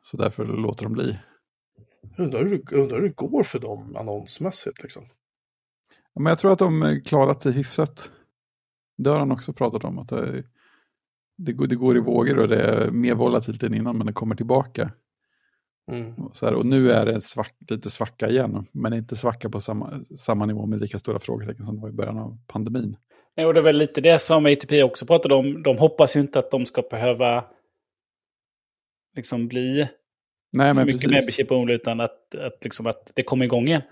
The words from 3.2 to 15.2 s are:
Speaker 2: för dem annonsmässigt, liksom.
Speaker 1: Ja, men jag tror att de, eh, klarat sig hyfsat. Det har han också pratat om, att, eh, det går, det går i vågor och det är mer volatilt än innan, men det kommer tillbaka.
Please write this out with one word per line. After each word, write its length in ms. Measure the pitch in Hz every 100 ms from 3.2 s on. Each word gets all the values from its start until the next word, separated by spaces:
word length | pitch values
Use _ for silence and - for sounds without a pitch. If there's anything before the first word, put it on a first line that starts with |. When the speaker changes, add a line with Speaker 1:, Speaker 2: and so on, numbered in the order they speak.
| 147 277
Speaker 2:
för 160 | - -
dem 360 | 117 107 110 -
annonsmässigt, 880 | 110 104 - - 175 - - -
liksom. 200 | - - - _ _ _ _ _ _ _ _ _ _
Speaker 1:
Ja, 80 | -
men 80 | 151
jag 100 | 165
tror 120 | 190
att 80 | 185
de, 240 | 185 160
eh, 180 | 156 147
klarat 400 | - 147 135 151
sig 100 | 139
hyfsat. 600 | 127 135 - 151 - - _ _ _ _ _ _ _ _ -
Det 120 | 139
har 100 | 147
han 120 | 139
också 220 | 120 -
pratat 320 | - 120 113 -
om, 140 | -
att, 120 | -
eh, 240 | 123 127 127 131 _ _ _ _ _ _ _ _ -
det 160 | 160
går, 140 | 123 135
det 80 | 123
går 220 | 127 120
i 20 |
vågor 400 | 117 120 123 131
och 80 | 113
det 140 | 110
är 300 | 113 113 113
mer 240 | 117 123 113
volatilt 480 | 123 123 120 113
än 100 | 113
innan, 240 | 110 117 117
men 100 | 107
det 60 |
kommer 220 | 107 110 107
tillbaka. 560 | 117 131 135 - 117 - _ _